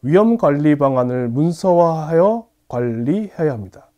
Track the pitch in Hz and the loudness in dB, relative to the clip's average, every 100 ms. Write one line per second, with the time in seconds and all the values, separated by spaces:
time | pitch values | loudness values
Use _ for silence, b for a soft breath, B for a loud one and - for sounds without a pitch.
0 | 123 175 220 233 165 143 151 143 139 131 | 2 2 4 2 2 2 2 2 2 0
1 | 123 123 123 120 160 165 196 170 170 160 | -2 -2 -4 0 -2 0 0 2 2 0
2 | 151 165 190 226 226 _ _ 123 123 113 | -2 2 2 0 -8 _ _ -6 -4 -4
3 | 123 190 208 - 156 120 98 - _ | -2 -4 -4 -4 -4 -4 -12 -18 _